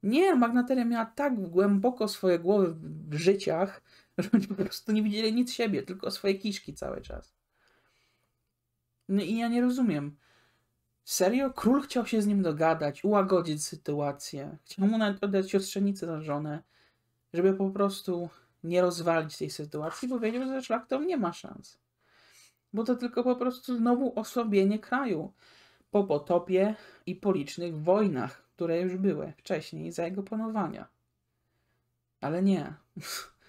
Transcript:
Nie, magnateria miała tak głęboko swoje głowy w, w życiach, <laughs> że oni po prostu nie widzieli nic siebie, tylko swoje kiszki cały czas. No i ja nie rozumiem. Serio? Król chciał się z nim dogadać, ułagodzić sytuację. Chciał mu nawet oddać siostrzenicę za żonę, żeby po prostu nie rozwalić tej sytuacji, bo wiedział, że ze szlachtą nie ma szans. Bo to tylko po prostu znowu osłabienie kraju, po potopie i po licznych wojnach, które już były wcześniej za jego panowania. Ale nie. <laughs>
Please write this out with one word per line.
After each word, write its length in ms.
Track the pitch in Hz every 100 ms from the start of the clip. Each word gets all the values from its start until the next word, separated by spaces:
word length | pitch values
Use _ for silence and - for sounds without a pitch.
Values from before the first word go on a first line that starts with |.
Nie, 320 | 202 262 381 294
magnateria 500 | 233 247 247 262 233
miała 200 | 233 220
tak 440 | - 285 240 180
głęboko 580 | 170 202 202 240 247 214
swoje 320 | - 190 170
głowy 340 | 170 208 180
w, 360 | 160 156 156 156
w 40 |
życiach, 680 | 147 170 196 - 160 196 - _ _
<laughs> 220 | _ -
że 120 | 185
oni 140 | 226 196
po 80 | 196
prostu 360 | 196 - -
nie 120 | 214
widzieli 300 | 214 208 220
nic 180 | 226 247
siebie, 320 | - 226 160
tylko 280 | - 185 190
swoje 240 | 190 196 196
kiszki 380 | 214 196 -
cały 280 | 151 - -
czas. 320 | - - - _ _ _ _ _ _ _ _ _ _ _ _ _ _ _ _ _ -
No 140 | 196
i 140 | 175 226
ja 100 | 233
nie 140 | 240
rozumiem. 560 | 247 247 240 151 143 147 _ _ _ _ _ _ _ _
Serio? 460 | - - 185 247 269
Król 280 | 262 208 277
chciał 240 | 285 254 226
się 160 | 220
z 60 | 208
nim 140 | 202
dogadać, 600 | 180 151 160 160 147 143
ułagodzić 640 | - 208 190 185 170 151 -
sytuację. 920 | 160 - 147 143 143 - 143 143 156 _
Chciał 220 | - 196
mu 100 | 220
nawet 260 | 214 196
oddać 280 | 202 196 190
siostrzenicę 540 | 196 190 196 196 196 170
za 160 | 156
żonę, 420 | 156 147 151 151 - _ _ _ _ _ _
żeby 200 | 170 190
po 160 | 190 196
prostu 600 | 196 202 196 - 175 175 - _ _
nie 180 | 165 175
rozwalić 560 | 180 170 170 165 156 -
tej 120 | 151
sytuacji, 580 | - 147 151 156 - 254
bo 120 | 247
wiedział, 220 | 220 240
że 80 | 262
ze 120 | 262
szlachtą 400 | 254 233 - 262
nie 160 | 320 330
ma 160 | 180
szans. 440 | - - - - _ _ _ _ _ _ _ - _ _
Bo 100 | 202
to 120 | 226 247
tylko 280 | 247 240
po 120 | 247 247
prostu 420 | 247 247 - 240
znowu 420 | 233 247 262 -
osłabienie 600 | 214 254 226 202 196 214
kraju, 540 | - 220 254 165 180 _ _ _ _ _ _
po 120 | 208
potopie 720 | 196 151 - 175 175 185 202 220 - - -
i 100 | 190
po 160 | 202
licznych 500 | 165 143 - 175 156
wojnach, 640 | 156 196 208 139 117 - _ _
które 260 | 170 165
już 160 | 185 185
były 360 | 190 151 151 151
wcześniej 540 | - 165 151 160 160
za 140 | 170 170
jego 180 | 190
panowania. 640 | 196 220 220 220 170 - 50 _ _ _ _ _ _ _ _ _ _ _ _ _
Ale 220 | 139 165
nie. 300 | 196 185 143 156 _ -
<laughs> 400 | - - - _